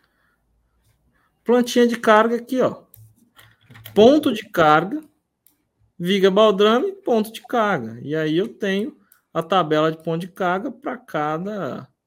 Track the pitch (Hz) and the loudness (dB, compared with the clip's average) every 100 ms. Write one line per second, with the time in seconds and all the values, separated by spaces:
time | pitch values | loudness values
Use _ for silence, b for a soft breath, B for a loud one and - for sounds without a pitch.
0 | _ _ _ _ _ _ _ _ _ _ | _ _ _ _ _ _ _ _ _ _
1 | _ _ _ _ - 247 233 240 240 233 | _ _ _ _ 0 0 2 2 0 0
2 | 226 214 226 233 233 254 143 - _ _ | 2 4 4 -2 -6 -2 -2 -4 _ _
3 | - _ _ _ b b b - - 196 | -20 _ _ _ b b b -20 -4 4
4 | 233 302 302 220 - - 156 151 185 302 | 6 6 2 -4 -4 0 4 4 2 -8
5 | - _ _ _ _ _ _ _ _ - | -14 _ _ _ _ _ _ _ _ -8
6 | 175 202 190 196 220 196 214 240 392 381 | -2 2 2 4 4 4 2 2 -2 -6
7 | - 226 220 - - 240 208 160 113 117 | -2 -2 -2 -10 -6 -2 -2 -2 -6 -12
8 | 135 156 156 160 226 - 202 196 269 - | -8 -4 -2 -2 -4 -6 -6 -4 -6 -12
9 | b b b 165 165 190 156 151 160 160 | b b b -8 -2 -2 0 0 0 -4
10 | 165 165 180 - 180 190 247 - - 254 | -8 -8 -8 -6 -4 -4 -6 -12 -12 -14
11 | - 156 151 160 190 214 135 - 131 _ | -10 -6 -6 -6 -8 -10 -10 -12 -16 _